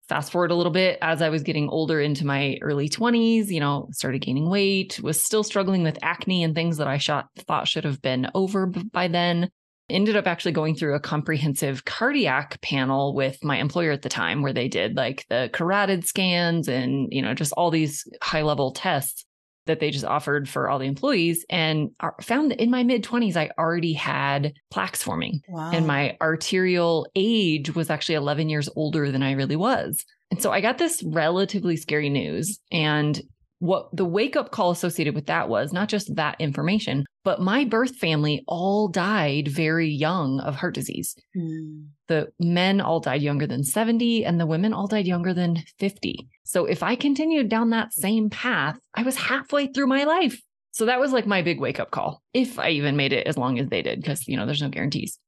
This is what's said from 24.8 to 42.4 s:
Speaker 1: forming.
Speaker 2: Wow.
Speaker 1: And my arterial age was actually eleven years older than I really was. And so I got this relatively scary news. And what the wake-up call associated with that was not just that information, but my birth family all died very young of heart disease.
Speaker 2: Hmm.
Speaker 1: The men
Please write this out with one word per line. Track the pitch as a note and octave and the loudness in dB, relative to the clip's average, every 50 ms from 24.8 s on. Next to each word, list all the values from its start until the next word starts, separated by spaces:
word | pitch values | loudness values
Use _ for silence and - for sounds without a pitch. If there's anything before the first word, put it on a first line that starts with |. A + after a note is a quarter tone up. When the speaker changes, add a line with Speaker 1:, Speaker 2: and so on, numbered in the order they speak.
| F#3+ F#3 - - - | -2 -2 -2 -6 -4
Speaker 1:
forming. | - - - - - - D3 - - | -2 -2 -2 -2 -2 -4 -6 -6 -8
Speaker 2:
Wow. | F3+ E3 D#3 E3 | -10 -8 -6 -2
Speaker 1:
And | E3+ E3 E3 | 0 0 2
my | D#3 C#3+ C#3 C#3+ C3+ - - | 2 2 2 0 -2 -2 -2
arterial | E3 D#3+ D#3+ D#3+ - - - F#3 F#3 F#3 F3+ F3 E3+ E3+ E3 D#3+ - - _ | 0 0 0 -2 -2 -2 0 2 2 2 2 4 4 4 2 2 0 -2 _
age | F#3+ F#3+ A3 A#3 A3 G3+ E3+ D#3 D#3 C#3 D#3 D3+ | 0 2 2 4 4 4 2 2 0 -2 -2 -2
was | E3+ D#3+ E3 | -2 0 0
actually | D#3+ D3 - - E3 | -2 -2 0 0 0
eleven | D3+ C#3 C#3+ D3 C#3+ D#3+ D#3 | 0 0 0 0 0 0 0
years | D#3 D3+ C#3+ C#3+ - | 0 0 -2 -4 -4
older | - D#3 D3+ D3+ D#3+ D3 C#3+ | -4 -2 0 0 0 0 2
than | C#3 C3+ | 2 2
I | C3+ C3+ C3+ | 2 2 2
really | C3+ C3+ C3 C#3 | 0 0 0 0
was. | D#3 F3+ A#3 C4+ - - - D3+ - - _ _ _ _ _ | 0 2 2 0 0 -2 -4 -6 -8 -10 _ _ _ _ _
And | - E3+ | -4 0
so | - - | 0 2
I | - F#3+ | 2 2
got | F#3+ A3 B3+ A#3 | 2 2 2 2
this | E4+ E4 E4+ - - | 0 0 0 -2 -6
relatively | E3+ D3+ E3 D#3 D#3 F3 F#3 G3 F#3+ G3+ G3+ E3 F3+ E3+ D#3 | -4 0 2 2 2 2 2 0 0 -2 -2 0 0 0 -2
scary | - - D3+ D3+ D3+ C#3+ | -2 -2 -2 0 0 0
news. | C#3+ C#3 F2+ D2+ D2 F2 D#3+ G3 G#3 - _ _ | 0 0 -2 -2 -4 -4 -4 -4 -6 -8 _ _
And | - E3+ D#3 D3+ D3+ D3+ D3+ D3+ D3 - - - _ _ _ _ _ _ | -2 0 2 2 2 2 2 2 0 -2 -4 -12 _ _ _ _ _ _
what | - D#3+ F#3+ F3 G3 - - | 0 0 0 0 0 -6 -2
the | E3+ F#3+ | -2 -2
wake-up | F3 E3 G3+ A3+ - - D#4 B3+ - | 0 2 0 0 2 0 -2 -2 -2
call | - - G3+ F3 | -2 0 2 2
associated | F3 E3+ - F3+ D#3+ - E3 D3 C#3+ | 2 2 0 -2 0 0 0 0 0
with | D3+ D3 - | -2 -2 0
that | D#3+ E3 - - | 0 0 0 0
was | A2+ G#2 A#2+ D3 | 0 0 0 0
not | D#3 F3 G3+ G#3+ | -2 -2 -2 0
just | - G#3 F#3+ - - | 0 -2 -2 -4 -4
that | - D#3 D3 - - | -2 -2 -2 -2 -2
information, | D#3+ D3+ C#3 D3+ D3 E3 G3 A3 G#3+ - C3 C#3 C#3+ - _ _ _ | -4 -4 -2 0 0 2 2 0 0 0 -2 -2 -2 -4 _ _ _
but | G3 F3 - | -2 0 0
my | F3+ F#3 G3+ B3+ D4 | 0 0 2 2 2
birth | A#3+ G#3+ A3+ B3 C4 C4 | 2 2 0 0 0 -2
family | - - E3 D#3+ D3 D3 D3+ D3+ C3+ - - | -4 -2 0 2 2 2 2 0 -2 -2 -4
all | - E3+ F3 F#3+ G3 G#3 G#3+ G3+ | -4 -2 0 2 2 2 2 2
died | E3 G3 F3 F#3+ G#3+ G#3 E3 D3 C#3 D3 D3+ D3 | 0 0 0 2 2 2 2 2 2 0 0 -2
very | C#3 D#3 E3 D#3 D#3+ E3 E3 D#3 | 0 0 0 2 2 2 2 2
young | D3+ C#3 D3+ D#3 F3 F#3+ D#3 C3+ C3 C3+ | 0 0 0 0 2 0 0 0 0 -2
of | - - C#3+ | -2 -4 -4
heart | C3+ - F3+ - | -2 -4 -4 -4
disease. | - C#3+ - - - - - - - _ _ _ | -4 -6 -6 -6 -8 -8 -8 -10 -12 _ _ _
Speaker 2:
Hmm. | F#3+ E3+ E3 D#3 D#3+ D#3+ D#3 D#3 D3+ D3+ D3 - _ _ _ | -6 -6 -6 -6 -8 -10 -12 -14 -16 -18 -20 -20 _ _ _
Speaker 1:
The | E3+ D#3 D3+ - _ | 0 0 0 -2 _
men | _ | _